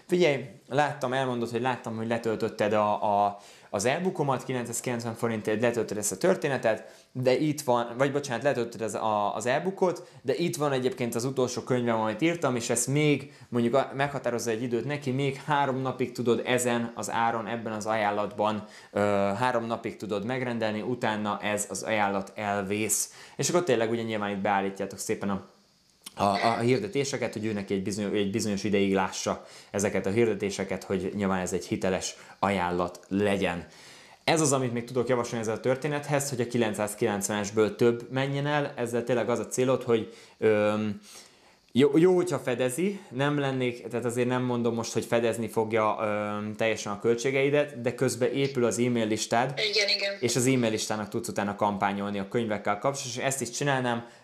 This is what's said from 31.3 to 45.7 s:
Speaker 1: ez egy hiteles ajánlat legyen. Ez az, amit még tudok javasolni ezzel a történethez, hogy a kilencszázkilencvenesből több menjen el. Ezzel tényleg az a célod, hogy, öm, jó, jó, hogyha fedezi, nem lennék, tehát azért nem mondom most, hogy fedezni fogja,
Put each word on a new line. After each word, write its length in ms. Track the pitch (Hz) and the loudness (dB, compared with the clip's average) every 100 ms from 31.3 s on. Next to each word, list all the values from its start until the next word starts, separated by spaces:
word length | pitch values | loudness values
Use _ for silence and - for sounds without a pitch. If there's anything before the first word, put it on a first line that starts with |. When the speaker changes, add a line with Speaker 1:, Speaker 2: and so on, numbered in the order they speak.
| 92 | 0
Speaker 1:
ez 140 | 90 | -2
egy 120 | 90 - | -4 -4
hiteles 500 | 107 98 90 - - - - | -2 0 0 -4 -10 -18 -4
ajánlat 600 | 98 95 87 87 87 - - | 0 0 0 0 -2 -6 -4
legyen. 600 | 98 101 98 90 87 85 - - - - - | 0 2 2 0 -2 -10 -18 -20 -20 -20 -6
Ez 180 | - 160 | 0 2
az, 120 | 147 | 4
amit 200 | 135 127 | 2 0
még 100 | 120 | -4
tudok 240 | 117 127 120 | -2 -2 0
javasolni 360 | 123 117 120 | 0 0 -4
ezzel 120 | 110 107 | -4 -2
a 40 | |
történethez, 680 | 123 131 151 143 143 143 143 | 0 0 -2 -4 -2 -2 0
hogy 120 | 120 | -2
a 60 | 117 | 0
kilencszázkilencvenesből 1300 | 117 110 101 104 - 113 101 98 104 98 107 104 101 | 0 0 0 -4 0 0 2 0 -2 0 2 2 4
több 320 | 120 117 - | 2 2 -2
menjen 340 | 131 139 139 143 | -2 -2 -2 0
el. 280 | 147 143 - | 0 0 -4
Ezzel 280 | 117 117 | -2 -2
tényleg 260 | 117 117 110 | 0 0 2
az 100 | 113 | 0
a 80 | 101 | -2
célod, 360 | - 127 123 | 0 2 2
hogy, 300 | - 117 98 - - - | 2 0 0 -12 -20 0
öm, 640 | 110 107 104 107 107 104 - - - - - _ _ 117 | 4 6 4 2 -2 -4 -12 -20 -20 -20 -20 _ _ 4
jó, 220 | 143 156 | 6 8
jó, 180 | 180 180 | 6 6
hogyha 240 | 170 135 | 2 -2
fedezi, 600 | 131 123 127 127 190 196 - | -2 0 0 0 -2 -2 -8
nem 300 | 120 143 147 | -2 0 0
lennék, 480 | 139 127 123 120 113 | 0 0 -2 -2 -6
tehát 180 | 117 120 | -4 -2
azért 220 | 117 123 | 0 0
nem 160 | 127 | 0
mondom 300 | 127 120 117 | 0 0 0
most, 200 | 117 113 | 0 -2
hogy 120 | 117 98 | -4 0
fedezni 420 | 117 117 107 107 | 2 2 0 -2
fogja, 500 | 113 107 | -2 2